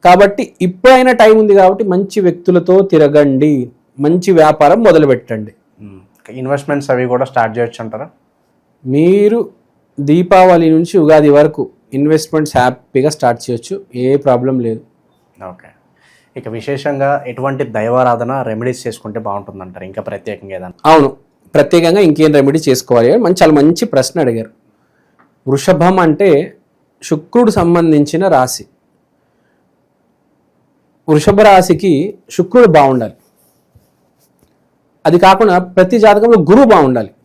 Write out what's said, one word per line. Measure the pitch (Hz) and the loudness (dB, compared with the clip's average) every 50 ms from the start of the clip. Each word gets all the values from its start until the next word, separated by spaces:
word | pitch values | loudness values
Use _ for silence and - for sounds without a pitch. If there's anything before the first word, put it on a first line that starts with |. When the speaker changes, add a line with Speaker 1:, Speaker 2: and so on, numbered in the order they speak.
| _ | _
Speaker 1:
కాబట్టి | 180 180 185 202 196 202 - 262 - _ _ | 4 6 6 4 2 0 -4 -10 -10 _ _
ఇప్పుడైనా | 180 180 180 - - 254 262 254 254 254 | -6 -6 -6 2 4 4 4 6 4 2
టైం | 247 226 226 220 220 220 | 0 2 2 4 4 4
ఉంది | 214 208 196 | 2 2 2
కాబట్టి | 202 190 185 196 196 226 | 4 4 2 2 0 -4
మంచి | 196 180 185 196 190 - 220 | -4 -2 -4 -4 -4 -6 -2
వ్యక్తులతో | 190 175 165 - - - 180 202 185 185 185 190 | -2 -2 -2 -2 -4 -2 -2 0 0 2 0 2
తిరగండి, | 196 190 - 156 151 147 147 151 147 143 135 131 143 151 147 135 123 120 _ _ _ _ _ 139 | 2 2 2 2 2 2 2 2 2 2 0 0 0 0 -2 -2 -6 -10 _ _ _ _ _ -4
మంచి | 139 151 170 185 180 196 | -2 0 0 0 0 0
వ్యాపారం | 185 165 156 151 151 151 147 143 - 226 | 2 4 4 2 2 2 2 2 2 4
మొదలుపెట్టండి. | 233 208 165 160 151 139 127 123 - - 117 110 107 107 _ _ _ _ _ _ | 4 2 4 4 2 2 0 -2 -4 -10 -10 -10 -10 -14 _ _ _ _ _ _
Speaker 2:
మ్మ్. | 107 101 98 92 92 _ _ _ _ - | -20 -20 -20 -20 _ _ _ _ _ -20
ఇన్వెస్ట్‌మెంట్స్ | 107 131 127 131 143 139 139 - 147 143 143 139 | -16 -12 -6 -6 -6 -6 -4 -6 -6 -6 -4 -4
అవి | 131 123 127 | -4 -4 -2
కూడా | 123 123 123 135 | -4 -2 -4 -4
స్టార్ట్ | 127 - 123 113 110 110 120 | -4 -2 -4 -4 -2 -2 -6
చేయొచ్చు | 120 117 - - 113 | -6 -6 -8 -14 -16
అంటారా? | 110 110 113 139 170 _ _ _ _ _ _ _ _ _ _ _ _ _ _ _ | -14 -12 -14 -16 -16 _ _ _ _ _ _ _ _ _ _ _ _ _ _ _
Speaker 1:
మీరు | 131 131 143 160 175 190 208 202 208 220 233 214 - _ _ _ _ _ _ _ _ _ - | -6 -2 0 2 2 2 2 2 0 0 -2 -4 -8 _ _ _ _ _ _ _ _ _ -10
దీపావళి | 143 143 151 175 175 180 208 185 185 185 180 170 165 160 | -4 -2 -2 -2 0 2 4 4 6 6 4 2 2 2
నుంచి | 160 160 170 170 - 190 | 0 0 -2 -2 -2 0
ఉగాది | 156 147 156 156 151 147 | 2 4 4 4 4 4
వరకు | 143 147 147 156 151 - 127 - _ _ _ _ - | 4 4 2 2 -2 -6 -10 -10 _ _ _ _ -6
ఇన్వెస్ట్‌మెంట్స్ | 135 143 147 156 151 156 - - 156 156 147 - | -4 -2 0 0 -2 -2 -4 -4 -4 -4 -2 -2
హ్యాపీగా | 139 123 127 127 - _ _ _ 139 131 151 | -2 -2 -2 -2 -6 _ _ _ -2 -2 -2
స్టార్ట్ | 147 - - 120 120 117 - - | -4 -2 -4 -4 -4 -4 -6 -8
చేయొచ్చు, | 123 113 - - 190 196 - _ - | -8 -8 -8 -12 -14 -14 -14 _ -10
ఏ | 123 127 127 139 | -6 -4 -2 -2
ప్రాబ్లం | 139 139 139 127 120 123 135 131 127 | -2 0 0 -2 0 -2 -4 -4 -4
లేదు. | 120 117 113 113 _ _ _ _ _ _ _ _ _ _ _ _ 98 92 | -4 -6 -8 -10 _ _ _ _ _ _ _ _ _ _ _ _ -20 -20
Speaker 2:
ఓకే. | 90 92 _ _ _ _ _ _ _ _ _ _ _ _ _ _ _ | -20 _ _ _ _ _ _ _ _ _ _ _ _ _ _ _ _
ఇక | 131 - 113 | -18 -16 -14
విశేషంగా | 110 113 107 - 143 139 139 147 143 135 139 139 143 135 - | -14 -12 -10 -10 -10 -8 -6 -8 -6 -4 -2 -2 -2 -4 -6
ఎటువంటి | 127 117 127 127 139 135 135 143 | -10 -12 -8 -8 -8 -6 -6 -8
దైవారాధన, | 120 107 110 107 113 123 127 127 123 120 117 120 117 135 135 | -8 -6 -6 -4 -2 0 0 0 0 0 -2 -4 -6 -6 -8
రెమెడీస్ | 123 117 110 110 120 127 123 127 - | -8 -8 -8 -8 -6 -8 -8 -8 -10
చేసుకుంటే | 120 110 - _ 107 104 117 | -12 -12 -12 _ -14 -14 -10
బాగుంటుందంటారు | 107 107 101 101 98 101 98 95 92 92 90 95 92 | -10 -10 -10 -10 -12 -16 -20 -20 -20 -20 -20 -20 -20
ఇంకా | 92 98 107 | -16 -14 -14
ప్రత్యేకంగా | 101 - 101 98 _ 113 104 - - 98 98 | -12 -12 -14 -12 _ -14 -14 -14 -14 -16 -14
ఏదైనా? | 90 90 90 90 _ _ | -14 -14 -16 -20 _ _
Speaker 1:
అవును, | 151 160 160 143 135 - _ _ _ _ _ _ _ _ | 0 2 2 2 -2 -4 _ _ _ _ _ _ _ _
ప్రత్యేకంగా | - 143 - - 170 165 170 170 202 | -2 -2 0 0 0 2 2 0 2
ఇంకేం | 202 165 151 151 156 156 | 2 0 2 2 0 2
రెమెడీ | 147 143 135 139 143 160 156 147 | 2 2 0 0 -2 -2 -2 -2
చేసుకోవాలి | 127 123 - - 123 120 113 120 | -2 -2 -2 -2 0 0 2 2
అని | 165 240 | 0 0
మంచి, | 233 170 190 - | 0 -2 0 2
చాలా | 175 160 | 2 2
మంచి | 156 143 139 156 170 170 233 | 2 2 2 2 0 -2 -4
ప్రశ్న | 220 - 139 131 - - 175 | -4 -2 -2 -2 -2 -4 -4
అడిగారు. | 147 127 113 113 110 - _ _ _ _ _ _ _ _ _ _ _ _ _ _ _ _ _ _ _ 131 | -4 -4 -4 -6 -10 -12 _ _ _ _ _ _ _ _ _ _ _ _ _ _ _ _ _ _ _ -6
వృషభం | 135 139 - - 185 151 165 180 190 185 | -6 -4 0 -2 0 2 2 0 2 2
అంటే | 175 160 151 - 202 190 156 139 175 175 - _ _ _ _ _ _ _ _ _ | 0 0 0 0 2 2 2 0 -2 -6 -14 _ _ _ _ _ _ _ _ _
శుక్రుడు | - - 165 156 - _ - 233 240 214 | -8 -8 -8 -8 -8 _ 0 0 0 2
సంబంధించిన | 190 214 175 170 175 170 165 160 156 147 147 143 - 160 190 190 | 0 0 0 0 0 0 2 2 2 0 0 -2 -4 -4 -2 0
రాశి. | 165 135 127 127 - - - _ _ _ _ _ _ _ _ _ _ _ _ _ _ _ _ _ _ _ _ _ _ _ _ _ _ _ _ _ _ _ _ _ _ _ _ _ _ _ _ _ _ _ _ _ _ _ _ - | 0 0 0 -2 -6 -12 -14 _ _ _ _ _ _ _ _ _ _ _ _ _ _ _ _ _ _ _ _ _ _ _ _ _ _ _ _ _ _ _ _ _ _ _ _ _ _ _ _ _ _ _ _ _ _ _ _ -2
వృషభ | 156 151 147 208 202 196 | -2 0 0 0 2 4
రాశికి | 214 214 196 185 180 - 175 151 - 190 160 135 160 208 - _ _ _ | 4 4 4 4 4 2 -2 -2 0 -2 -2 -2 -2 -6 -10 _ _ _
శుక్రుడు | - - 175 - - 247 240 | -6 -6 -6 0 2 4 4
బాగుండాలి, | 208 156 151 143 135 131 123 113 107 - _ _ _ _ _ _ _ _ _ _ _ _ _ _ _ _ _ _ _ _ _ _ _ _ _ _ _ _ _ _ _ _ _ _ _ _ _ _ | 4 4 4 2 2 0 -2 -4 -8 -12 _ _ _ _ _ _ _ _ _ _ _ _ _ _ _ _ _ _ _ _ _ _ _ _ _ _ _ _ _ _ _ _ _ _ _ _ _ _
అది | 214 185 175 | 0 2 4
కాకుండా | 190 185 190 185 226 208 180 180 | 4 4 4 4 2 0 0 0
ప్రతి | 185 - - 190 185 185 240 226 | -2 -2 0 0 0 0 2 2
జాతకంలో | 208 214 208 208 214 233 233 208 | 4 4 4 4 4 2 2 2
గురువు | 160 143 190 247 277 | 4 4 4 4 6
బాగుండాలి. | 226 214 175 143 131 127 120 107 95 _ _ | 4 4 4 2 2 0 -2 -6 -8 _ _